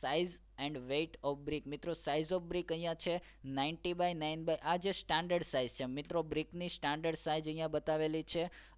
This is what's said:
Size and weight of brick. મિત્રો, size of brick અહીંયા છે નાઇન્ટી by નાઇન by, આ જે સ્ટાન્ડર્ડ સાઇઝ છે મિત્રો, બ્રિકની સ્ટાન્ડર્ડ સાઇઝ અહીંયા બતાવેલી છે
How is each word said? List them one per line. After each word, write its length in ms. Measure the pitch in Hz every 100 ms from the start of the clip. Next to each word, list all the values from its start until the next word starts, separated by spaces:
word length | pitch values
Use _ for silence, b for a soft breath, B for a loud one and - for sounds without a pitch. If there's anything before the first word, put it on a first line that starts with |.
Size 260 | 127 156 180 - - - 139
and 100 | 147
weight 400 | 127 143 160 -
of 240 | 139 143 143
brick. 200 | 147 139
મિત્રો, 240 | 147 170
size 400 | 160 - 147 160
of 160 | 185 170
brick 160 | 175 170
અહીંયા 240 | 165 170
છે 260 | 165 180 170 B B
નાઇન્ટી 460 | 135 135 143 165 180
by 220 | 175 175
નાઇન 320 | 170 156 160
by, 100 | 165
આ 220 | 156 156 175
જે 160 | 190
સ્ટાન્ડર્ડ 500 | 196 - 160 175 175
સાઇઝ 280 | 160 139 127
છે 140 | -
મિત્રો, 380 | 127 135 147 170
બ્રિકની 460 | 160 151 156 175 175
સ્ટાન્ડર્ડ 480 | - 143 151 165 160
સાઇઝ 280 | 165 156
અહીંયા 240 | 156 160 160
બતાવેલી 540 | 151 151 156 156 160
છે 280 | 156 170 175 B B